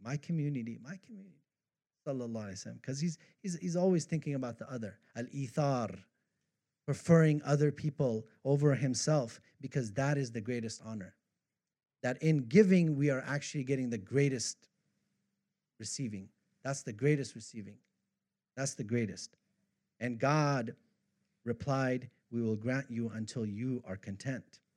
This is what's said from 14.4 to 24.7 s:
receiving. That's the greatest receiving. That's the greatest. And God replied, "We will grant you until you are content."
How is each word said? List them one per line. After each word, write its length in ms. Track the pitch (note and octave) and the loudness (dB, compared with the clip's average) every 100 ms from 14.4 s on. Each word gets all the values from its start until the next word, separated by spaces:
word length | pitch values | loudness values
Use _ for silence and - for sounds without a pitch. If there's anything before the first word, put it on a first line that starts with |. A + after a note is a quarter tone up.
| - - _ _ _ _ _ _ _ _ _ _ _ - | -4 -8 _ _ _ _ _ _ _ _ _ _ _ -14
receiving. 500 | A2 - B2+ G#2 G2 _ _ _ | -10 -4 -4 -6 -12 _ _ _
That's 200 | C3 C#3 | -8 -6
the 100 | - | -6
greatest 400 | G#2 C#3 D3 B2 | 0 4 4 0
receiving. 440 | A#2 - A#2 G2+ G#2+ _ _ _ _ _ _ _ - | -10 -14 -14 -14 -16 _ _ _ _ _ _ _ -6
That's 160 | C3 | -6
the 100 | - | -4
greatest. 540 | G#2 A#2+ G#2+ F2+ - _ _ _ _ _ _ - | -2 0 0 -4 -14 _ _ _ _ _ _ -8
And 200 | A#2 A#2 | -6 0
God 560 | C3+ D3+ D3 C#3 A2+ - _ _ _ _ _ _ | 2 4 4 2 -2 -8 _ _ _ _ _ _
replied, 640 | A#2 A#2 - C3+ C3 B2+ B2 _ - | -6 -4 -2 0 2 0 -4 _ -8
"We 120 | A#2 | -2
will 140 | A2+ G#2+ | 0 0
grant 340 | A2+ C3 C3+ | 0 -2 -2
you 200 | A#2 A#2 | -4 -4
until 360 | A2 G#2+ C3 A2 | -4 -6 -4 -4
you 380 | G2+ B2+ B2 - | -4 -4 -4 -6
are 120 | G2 | -10
content." 640 | - G2 C3 B2+ - - _ | -8 -8 -6 -8 -10 -20 _